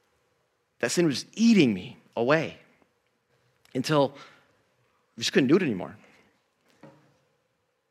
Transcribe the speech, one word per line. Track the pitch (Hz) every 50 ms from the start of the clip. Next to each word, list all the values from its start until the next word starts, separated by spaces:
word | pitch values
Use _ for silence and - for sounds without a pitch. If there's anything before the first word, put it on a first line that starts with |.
| _ _ _ _ _ _ _ _ _ _ _ _ _ _ _ -
That | - 113
sin | - 180 175
was | 156 127 104 - - -
eating | 196 226 233 226 196 151 120 101
me | 92 90 - - - _ _ -
away | - 117 127 151 160 139 87 - - _ _ _ _ _ _ _ _ _ _ _ _ _ _ _ _ _ _ _ _ _ _ -
until | 127 127 - 156 147 139 131 - - - - - _ _ _ _ _ _ _ _ _ _ _ _ _ _ _ _ -
I |
just | 117 - -
couldn't | 208 143 120
do | 156
it | 208
anymore. | 190 143 104 90 80 69 - - _ - _ _ _ _ _ _ _ _ _ _ _ _ _ _ - - - _ _ _ _ _ _ _ _ _ _ _ _ _ _ _ _ _ _ _